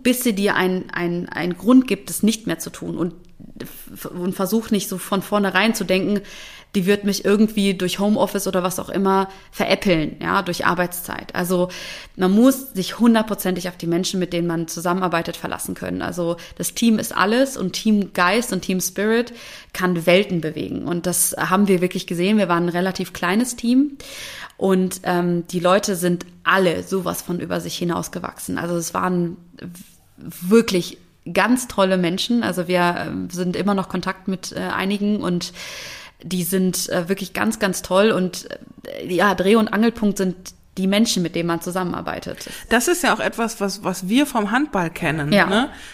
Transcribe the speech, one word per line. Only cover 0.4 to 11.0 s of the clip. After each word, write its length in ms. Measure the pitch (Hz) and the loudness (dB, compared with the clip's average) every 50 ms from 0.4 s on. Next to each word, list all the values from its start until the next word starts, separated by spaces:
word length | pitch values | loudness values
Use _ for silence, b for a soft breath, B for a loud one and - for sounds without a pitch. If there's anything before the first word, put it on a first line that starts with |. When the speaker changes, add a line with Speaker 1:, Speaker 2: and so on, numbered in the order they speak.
| 202 202 - | 2 2 4
Speaker 1:
ein, 300 | - 185 185 185 185 - - | 4 2 2 0 0 -4 -6
ein, 380 | - - 175 175 175 175 180 - | -6 -4 -2 -2 -2 -4 -6 -6
einen 300 | - - 156 180 170 - | -6 -4 -4 -4 -4 0
Grund 280 | 185 226 254 262 254 | 4 8 8 8 8
gibt, 220 | - 202 - - - | 6 -2 -4 -4 -8
es 140 | - - | -4 0
nicht 240 | - 214 220 - - | 2 2 2 0 -4
mehr 120 | 180 165 - | -6 -6 -6
zu 120 | - 170 | -6 -12
tun 260 | - - 170 170 170 | -10 -10 -8 -8 -4
und, 160 | - - 175 - - - - - - - - - - 123 - - - - - - - - - - | -4 -4 -4 -4 -10 -20 -20 -20 -20 -20 -20 -16 -14 -14 -14 -14 -18 -18 -18 -16 -14 -12 -12 -8
und 200 | 175 175 190 180 | -6 -6 -4 -2
versuch 360 | - 190 180 214 226 220 - | -2 -2 0 0 0 0 0
nicht 180 | 220 190 - - | -2 -2 0 -4
so 80 | 190 | -8
von 240 | 180 - - 202 190 | -8 -4 -2 -2 -2
vornherein 540 | - - 208 208 196 170 190 185 208 226 226 | -2 0 0 0 2 2 2 2 2 2 0
zu 100 | - 190 | 0 0
denken, 380 | 175 185 190 190 202 208 196 202 B B B B B B B B B - | 0 0 0 2 0 0 -2 -2 B B B B B B B B B -2
die 100 | 202 175 | 0 2
wird 200 | 196 202 202 202 | 2 2 2 2
mich 200 | 202 190 - - | -2 -2 0 2
irgendwie 480 | 196 202 208 220 214 214 208 196 196 | 2 4 4 4 4 4 2 2 2
durch 280 | 190 185 180 180 - - | 2 0 -2 -2 -2 0
Homeoffice 460 | 202 208 214 - 196 202 - 196 - | 2 2 4 2 2 0 0 -2 -2
oder 160 | 190 185 185 | 0 0 0
was 160 | 180 185 185 - | 0 0 -4 -4
auch 120 | - - | -8 -4
immer 400 | - 185 196 190 190 190 190 190 B B B B | -2 0 2 4 4 4 2 0 B B B B
veräppeln, 680 | - - - - 196 - - 202 170 160 151 - - - | -4 -4 0 0 0 2 4 2 4 4 2 -2 -6 -6
ja, 220 | - 165 185 196 | -2 0 0 0
durch 240 | 190 180 175 - - | 0 -2 -4 0 0
Arbeitszeit. 680 | - 226 180 175 175 - - | 0 2 2 0 -2 -2 -8